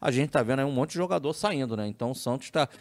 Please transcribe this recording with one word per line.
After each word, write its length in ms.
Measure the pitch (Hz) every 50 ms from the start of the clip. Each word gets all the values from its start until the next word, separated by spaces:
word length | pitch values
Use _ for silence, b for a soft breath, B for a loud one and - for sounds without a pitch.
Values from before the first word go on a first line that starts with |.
a 80 | B -
gente 220 | 127 127 143 151
tá 100 | - 156
vendo 200 | 120 110 131 131
aí 40 | 135
um 60 | 143
monte 200 | 143 123 135 156
de 40 | -
jogador 360 | 165 180 180 190 170 135 143 151
saindo, 440 | - - 208 196 143 131 117 113 107
né? 100 | 104 104
Então 220 | 104 - 120 120
o 60 | 131
Santos 340 | 127 - 123 120 139 - -
tá, 180 | - 165 143 - B B